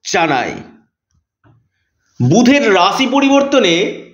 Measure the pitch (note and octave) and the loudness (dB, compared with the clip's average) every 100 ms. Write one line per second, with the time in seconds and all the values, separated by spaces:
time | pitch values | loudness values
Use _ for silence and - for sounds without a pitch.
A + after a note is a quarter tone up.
0 | - F#3+ E3 C3+ G2+ - - - _ _ | -4 -4 -2 -2 -4 -10 -18 -20 _ _
1 | _ _ _ _ _ _ _ _ _ _ | _ _ _ _ _ _ _ _ _ _
2 | _ _ B2 F#3+ A#3+ C#4+ A3+ F#3+ F3 - | _ _ 0 2 4 2 2 2 0 0
3 | B3+ C#4 C4+ C#4 C#4 C#4+ G3 E3+ G#3+ - | -2 0 2 2 2 0 0 0 -4 -8
4 | - | -18